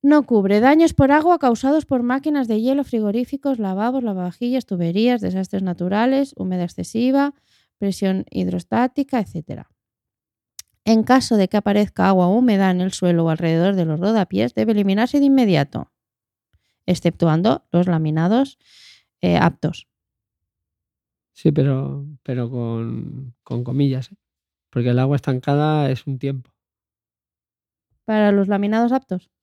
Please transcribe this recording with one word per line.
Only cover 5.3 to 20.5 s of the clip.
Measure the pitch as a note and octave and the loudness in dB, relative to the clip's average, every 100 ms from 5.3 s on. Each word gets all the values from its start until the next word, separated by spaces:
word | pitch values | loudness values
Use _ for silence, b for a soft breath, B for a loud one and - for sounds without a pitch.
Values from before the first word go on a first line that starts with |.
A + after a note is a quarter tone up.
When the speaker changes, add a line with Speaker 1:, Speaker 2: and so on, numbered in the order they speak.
| F#3 F#3 G3 | -4 -4 -4
Speaker 1:
naturales, | F#3+ F3 F3+ G3 A#3+ C4+ C#4 - | -4 -4 -2 0 0 0 -2 -6
humedad | F#3 F#3 | -6 -4
excesiva, | F3 - F3 A3+ B3 C4+ C#4+ C#4+ _ _ _ _ | -6 -8 -8 -2 0 2 0 -4 _ _ _ _
presión | G3 F#3+ G3 F#3+ - | -6 -2 -2 -2 -4
hidrostática, | - F3+ F3+ F3 A3 B3 - C#4 B3 | -4 -4 -4 -4 -2 -2 -2 -4 -2
etcétera. | F#3+ E3+ D3+ - - _ _ _ _ _ _ _ _ _ - _ | -4 -8 -12 -14 -16 _ _ _ _ _ _ _ _ _ -20 _
En | - A3+ | 0 2
caso | G#3+ C4 B3 G#3+ | 4 2 4 0
de | F#3 | 2
que | G#3 | 0
aparezca | G#3 G#3 G#3 - F#3 | 0 0 0 0 2
agua | F#3+ F3+ | 4 4
húmeda | G#3 B3 G3+ F#3+ | 2 2 2 2
en | F3+ | 0
el | F#3 | -2
suelo | - F3+ E3+ | -2 0 2
o | E3 | 2
alrededor | D#3+ E3+ E3 F3+ | 0 0 2 2
de | G3 E3 | 0 -2
los | D#3 | -2
rodapiés, | F#3 A3 F#3 F#3+ A#3+ | 0 0 0 -2 -2
debe | - A3 | -2 0
eliminarse | G#3+ G3 G3 B3 D4 | 2 2 0 0 2
de | C#4 | 4
inmediato, | C4+ A3+ E3 C#3+ - - _ _ _ _ _ _ _ _ _ - | 4 4 2 0 -6 -12 _ _ _ _ _ _ _ _ _ -4
exceptuando | F3 F3 E3+ E3+ D#3 F#3+ - _ | 0 0 0 0 2 2 -2 _
los | F3 F3+ | 0 0
laminados, | E3 D#3 D#3 E3+ A3+ C4+ _ b b b b b _ | 0 0 0 2 2 0 _ b b b b b _
eh, | F3 E3+ | 0 2
aptos. | E3 - - - _ _ _ _ _ _ _ | 2 0 -6 -6 _ _ _ _ _ _ _